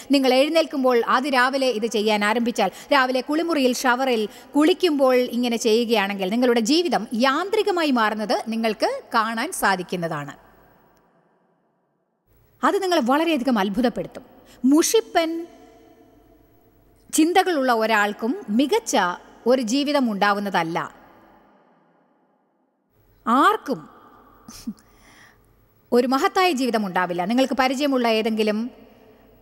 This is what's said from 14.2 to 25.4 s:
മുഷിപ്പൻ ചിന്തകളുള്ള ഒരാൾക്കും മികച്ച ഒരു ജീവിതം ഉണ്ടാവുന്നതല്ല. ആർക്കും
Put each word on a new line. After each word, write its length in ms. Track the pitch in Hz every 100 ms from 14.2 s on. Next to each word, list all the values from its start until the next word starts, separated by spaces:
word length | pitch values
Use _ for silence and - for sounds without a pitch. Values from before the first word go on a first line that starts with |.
| - - - - 254
മുഷിപ്പൻ 840 | 302 - 453 453 359 330 330 339 - - - - - _ _ _ _ _ _ _ _ _ _ -
ചിന്തകളുള്ള 600 | - 320 370 370 311 262
ഒരാൾക്കും 720 | 226 220 214 208 208 226 381 214
മികച്ച 480 | 220 277 427 - 226 180 180 - - 226
ഒരു 160 | 262
ജീവിതം 500 | 214 277 285 285 240
ഉണ്ടാവുന്നതല്ല. 840 | 196 202 202 202 185 165 170 143 - - - - _ _ _ _ _ _ _ _ _ _ _ _ _ _ _ _ _ _ _ 226
ആർക്കും 600 | 254 359 440 - 180 - - - - - _ - - 240 - _ _ - - - _